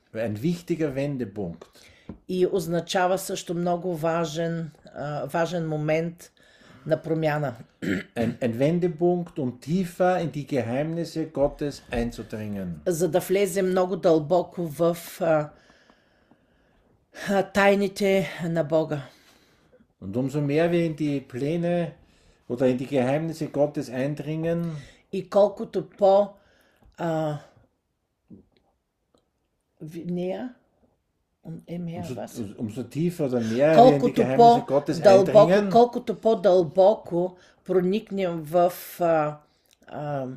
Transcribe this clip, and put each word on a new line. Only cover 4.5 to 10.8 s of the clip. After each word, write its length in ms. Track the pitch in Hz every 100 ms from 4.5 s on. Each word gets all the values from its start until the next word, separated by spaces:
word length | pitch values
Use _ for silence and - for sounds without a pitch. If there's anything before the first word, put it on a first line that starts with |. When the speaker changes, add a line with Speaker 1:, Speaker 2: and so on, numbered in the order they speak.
| 165 160 - - -
Speaker 2:
а, 300 | 143 147 139
важен 420 | 170 165 175 160
момент 640 | 151 151 156 170 170 - _ _ _ - - -
на 160 | 156
промяна. 540 | 156 160 156 147 143 117 - _ - 95 - -
Speaker 1:
Ein, 220 | 117 -
ein 180 | 123 113
Wendepunkt, 800 | 139 175 175 160 175 180 170 -
um 200 | 131 117
tiefer 600 | - 180 175 - 180 185
in 120 | 170
die 160 | 147 135
Geheimnisse 800 | 143 110 127